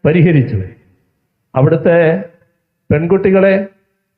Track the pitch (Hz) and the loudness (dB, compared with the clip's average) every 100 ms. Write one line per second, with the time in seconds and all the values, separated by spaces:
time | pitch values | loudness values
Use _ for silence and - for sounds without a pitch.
0 | - 170 165 151 117 101 92 - _ _ | 0 2 2 2 0 -4 -8 -16 _ _
1 | _ _ _ _ _ 131 147 160 185 170 | _ _ _ _ _ -4 -2 0 0 0
2 | 160 180 - _ _ _ _ _ - 151 | 0 -2 -8 _ _ _ _ _ -4 -4
3 | 170 190 196 190 196 190 202 _ _ _ | 0 0 2 2 2 0 -4 _ _ _
4 | _ | _